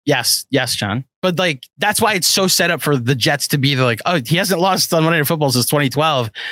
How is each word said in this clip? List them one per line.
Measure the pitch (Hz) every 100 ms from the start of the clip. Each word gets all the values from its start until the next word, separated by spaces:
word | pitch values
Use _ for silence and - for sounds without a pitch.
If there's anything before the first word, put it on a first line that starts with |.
| -
Yes, | 131 123 - -
yes, | 131 123
John. | - 104 113 - _
But, | 185 175
like, | 180 131 - -
that's | 208 -
why | 220
it's | 196 -
so | - 190
set | - 175
up | 160
for | 151 139
the | 120
Jets | 131 156 143 -
to | 147
be | 135 131
the, |
like, | 127 113 -
"Oh, | 175 117
he | 165
hasn't | 196 165
lost | 190 180 -
on | 170
Monday | 160 165
Night | 147
Football | 160 143
since | 123 -
twenty | 151 139
twelve. | 143 156 135 113 - -